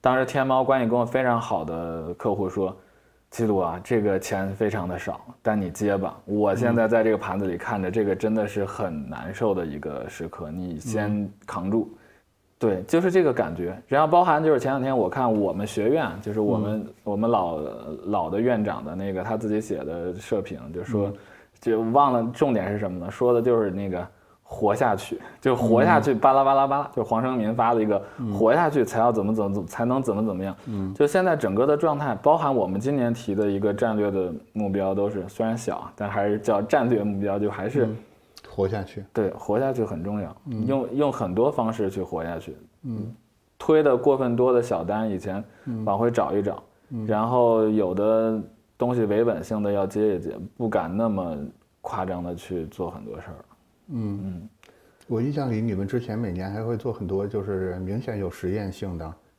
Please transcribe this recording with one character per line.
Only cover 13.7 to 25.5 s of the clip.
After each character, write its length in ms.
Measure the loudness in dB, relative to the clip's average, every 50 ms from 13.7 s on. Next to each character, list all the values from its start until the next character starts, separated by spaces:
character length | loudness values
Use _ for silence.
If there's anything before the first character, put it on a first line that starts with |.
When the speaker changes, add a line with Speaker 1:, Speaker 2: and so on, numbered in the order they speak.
| -6 -8 -6
Speaker 1:
然 140 | _ 2 2
后 60 | 4
包 180 | 6 6 6 6
含 180 | 6 4 4
就 100 | 4 4
是 80 | 4 4
前 120 | 2 0
两 80 | -2 0
天 160 | 0 0 0
我 120 | 0 0 0
看 220 | 0 0 0 2
我 220 | 2 2 2 0
们 140 | 0 -2 -6
学 220 | -4 -2 0 2 2
院， 200 | 2 2 0 -2 -6 -8
就 100 | -8 -4
是 80 | -2 0
我 160 | 2 2 2
们， 240 | 0 0 -2 -2 -4 -6
Speaker 2:
嗯。 80 | -8 -14 _
Speaker 1:
我 140 | _ -4 -2
们 120 | 0 2 2
老， 300 | 2 2 2 0 -2 -4 -6 -8 -8 -10 -12 -12 -12 -10 -6
老 260 | -2 -2 -2 -2 -2
的 100 | -2 0
院 240 | 2 2 2 2 0
长 200 | -2 -2 -6 -8
的 100 | -8 -8
那 180 | -6 -6 -4
个 100 | -4 -4 -4
他 120 | -4 -4
自 120 | -4 -2 -2
己 120 | -2 -2
写 220 | -2 -4 -6 -6 -4
的 300 | -6 -6 -6 -6 -6 -8
社 260 | -8 -4 -2 -2 -2
评， 180 | -2 -4 -10 -12 -12 -10
就 120 | -10 -10 -8
说， 240 | -4 -2 -2 -2 -2
Speaker 2:
嗯。 60 | -4 -10 -16 -20 -20 -20 -20 _ _ _
Speaker 1:
就 200 | 0 0 2 2 2 2
忘 220 | 4 4 6 6
了 180 | 4 2 0 -2
重 220 | 0 2 2 2 4
点 160 | 0 0 -2
是 80 | -4 -4
什 120 | -4 -4
么 140 | -6 -6 -8
了， 60 | -10
说 220 | -2 2 4 4
的 100 | 4 6
就 180 | 4 4 4 4
是 100 | 2 0
那 200 | -2 -4 -4 -4
个 160 | -4 -6 -6 -8 _ _ _ _ _ _
活 320 | _ -16 -6 0 2 2 2
下 200 | 4 2 2 2
去， 260 | 0 -2 -8 -10 -10 -10 -16 -20 -2
就 160 | 0 2